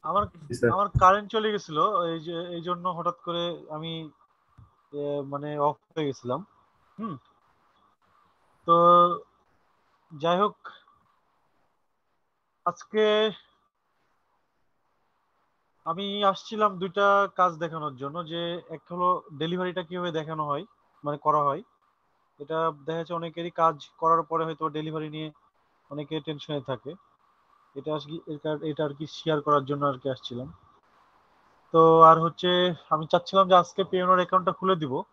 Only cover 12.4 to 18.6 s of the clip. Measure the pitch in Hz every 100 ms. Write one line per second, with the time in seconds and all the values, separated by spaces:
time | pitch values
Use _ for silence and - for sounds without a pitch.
12.4 | _ _ - 175 - 214 214 214 220 -
13.4 | _ _ _ _ _ _ _ _ _ _
14.4 | _ _ _ _ _ _ _ _ _ _
15.4 | _ _ _ _ 160 170 202 202 202 190
16.4 | - 220 214 185 190 202 202 202 196 -
17.4 | 180 160 170 160 151 123 139 160 160 170
18.4 | 170 170